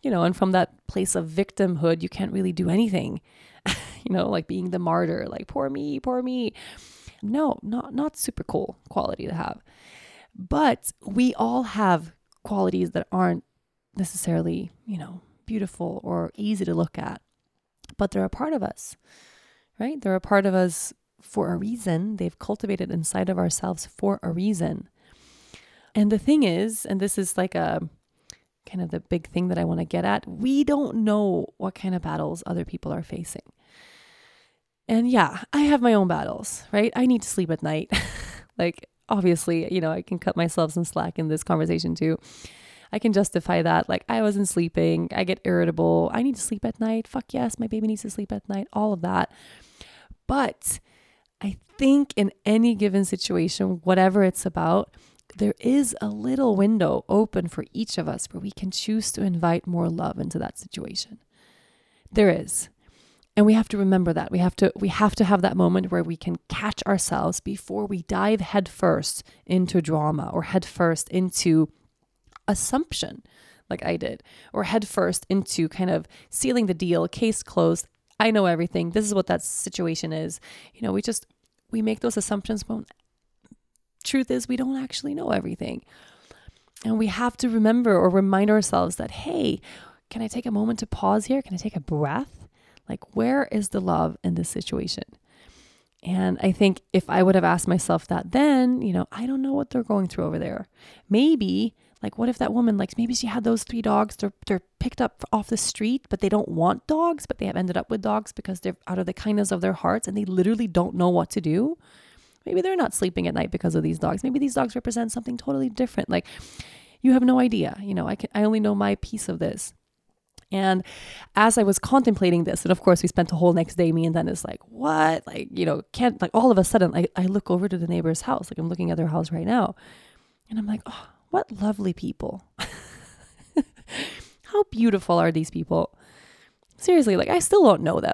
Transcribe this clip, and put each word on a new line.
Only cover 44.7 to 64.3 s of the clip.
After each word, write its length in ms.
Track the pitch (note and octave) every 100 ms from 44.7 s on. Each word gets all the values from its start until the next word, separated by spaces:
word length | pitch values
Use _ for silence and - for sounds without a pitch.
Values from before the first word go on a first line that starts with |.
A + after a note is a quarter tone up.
| - E3 E3 E3+ -
I 80 |
get 160 | F#3 F#3+ -
irritable. 680 | F3 E3+ E3 E3 E3 E3
I 80 | -
need 140 | C4 A#3
to 60 |
sleep 240 | - G#3 A#3
at 140 | -
night. 280 | A3 A3+ -
Fuck 260 | C4 -
yes, 240 | C4 A#3+ -
my 100 | A3+
baby 200 | A3 A3
needs 140 | G#3+
to 80 | G#3+
sleep 240 | G#3 G3+
at 160 | G#3 -
night. 180 | G3 -
All 180 | - G#3+
of 100 | F#3
that. 300 | F3 F#3 - - - - - - - - - - -
But 540 | C#4 C4 - - - _ _ _ _ _ -
I 160 | G3+ F#3+ _ -
think 360 | C4+ C#4+ C#4 -
in 160 | G3 - G3+
any 300 | A3 A#3 G#3
given 300 | G#3 G3 F#3+
situation, 720 | F#3 - F3+ D#3+ - F#3+ F3 F3+
whatever 380 | F#3 F#3+ G3+
it's 220 | F#3+ - F#3
about, 480 | F3 D#3+ F#3 - _ _ _ _ -
there 180 | G#3 -
is 360 | A#3 C#4 B3 -
a 80 | G#3
little 480 | G#3 A#3 C4 C4 G3
window 480 | G3+ A3 D#3+ B2+ -
open 400 | G3+ A3 F#3+ F3
for 160 | - -
each 260 | - A3+ -
of 120 | D#3
us 180 | - -
where 120 | F3+
we 100 | G3
can 200 | - F#3+
choose 400 | - - A3 -
to 100 | -
invite 420 | G3 E3+ E3+ E3+ -
more 240 | F3 E3+
love 300 | E3 E3 -
into 180 | E3+ F3
that 200 | - -
situation. 640 | - - - F3+ - A3 _ _ _ _ _ _ _ _ -
There 180 | A3 G3+
is. 380 | - - - - _ _ _ _ _ _ -
And 80 | G#3
we 80 |
have 160 | A3 A3
to 80 | G3+
remember 340 | F#3+ F#3 F3
that. 180 | D#3+
We 100 | -